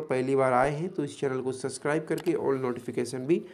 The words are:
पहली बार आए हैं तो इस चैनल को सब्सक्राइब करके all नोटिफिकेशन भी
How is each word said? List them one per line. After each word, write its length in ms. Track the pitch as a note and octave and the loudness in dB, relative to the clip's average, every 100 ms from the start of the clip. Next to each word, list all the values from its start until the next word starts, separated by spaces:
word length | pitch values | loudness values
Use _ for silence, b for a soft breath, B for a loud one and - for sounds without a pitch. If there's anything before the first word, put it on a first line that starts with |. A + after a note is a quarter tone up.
| D#3 | 2
पहली 280 | C3 C3 C3+ | 0 2 4
बार 180 | C3 | 6
आए 200 | B2 C#3 | 6 4
हैं 160 | D3 F3+ | 0 -4
तो 140 | F3 | -4
इस 160 | C#3+ - | -6 -4
चैनल 220 | C#3 C3 | -2 -2
को 100 | B2+ | -4
सब्सक्राइब 520 | B2 C3 - C#3+ D#3+ D#3+ | -4 -6 -4 -2 -2 -2
करके 280 | D#3+ - | -2 0
all 280 | - C3 C3+ | 0 0 0
नोटिफिकेशन 640 | B2 A2+ - B2 A#2+ B2+ C3 | 0 -2 -4 -4 -4 -4 2
भी 140 | F#3+ B | 0 B